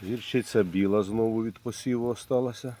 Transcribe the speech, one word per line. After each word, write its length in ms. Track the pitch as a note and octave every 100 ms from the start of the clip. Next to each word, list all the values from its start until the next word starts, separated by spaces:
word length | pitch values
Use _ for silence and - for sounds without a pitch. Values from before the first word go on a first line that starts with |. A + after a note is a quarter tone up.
гірчиця 600 | G2 A#2 - C3 A2 A#2
біла 400 | F#2+ F2+ G2 G#2
знову 420 | G2 A2 A2+ A2
від 140 | A2+ -
посіву 500 | - A2 - A#2+ A#2+
осталася. 680 | A#2 - B2+ B2+ A#2 C3 A#2+